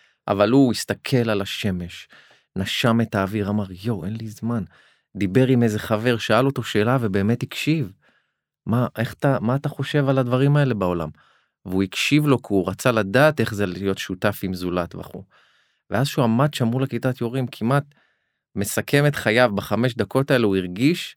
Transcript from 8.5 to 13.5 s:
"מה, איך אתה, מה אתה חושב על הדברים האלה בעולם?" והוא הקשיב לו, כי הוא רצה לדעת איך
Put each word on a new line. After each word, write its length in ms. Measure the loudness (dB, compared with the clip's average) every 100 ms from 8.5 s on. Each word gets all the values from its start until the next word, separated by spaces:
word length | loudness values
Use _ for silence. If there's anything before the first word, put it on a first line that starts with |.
| _ -2
"מה, 220 | 0 0 -2
איך 160 | -4
אתה, 240 | 0 0 2
מה 140 | 0 -2
אתה 140 | -2
חושב 400 | -6 -2 0 2
על 80 | 2
הדברים 400 | 2 2 4 4
האלה 160 | 2
בעולם?" 360 | 2 0 0 -4 -10 _ _ _ _ -4
והוא 180 | -2
הקשיב 440 | -2 -2 0 2 2
לו, 140 | 0
כי 60 | 2
הוא 200 | 0 0
רצה 220 | 0 0
לדעת 480 | 0 2 4 4 2
איך 140 | -2